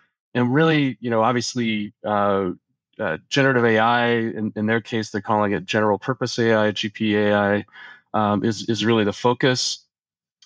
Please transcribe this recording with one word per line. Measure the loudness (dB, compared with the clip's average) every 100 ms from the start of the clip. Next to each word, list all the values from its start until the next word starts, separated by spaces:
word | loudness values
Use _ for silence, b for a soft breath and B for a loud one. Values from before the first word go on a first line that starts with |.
| b b _ -2
And | 0
really, | 2 2 2 0 -4
you | -2
know, | 0
obviously, | 2 0 -2 -4 -2 -2 -6 -8 -4
uh, | 0 2 0 -2 -6 _ _ _ -8
uh, | -6 -6 -4
generative | 0 2 4 4
A | 4
I, | 4 2 2
in, | 0 -2 -4 -6 -4
in | 0
their | -2
case, | -2 -6 -4
they're | -6
calling | 0 0 2
it | -2 -2
general | 0 2 0
purpose | -2 -6 -4 -2
A | 2
I, | 2 2
G | -2 -6
P | -4 -2 2
A | 2 2
I, | 2 0 -4 B B B B
um, | -2 0 0 0
is, | -4 -4
is | -2 2
really | 2
the | 2
focus. | 0 -2 2 0 0 -2 -6 _ _ _ _ _ _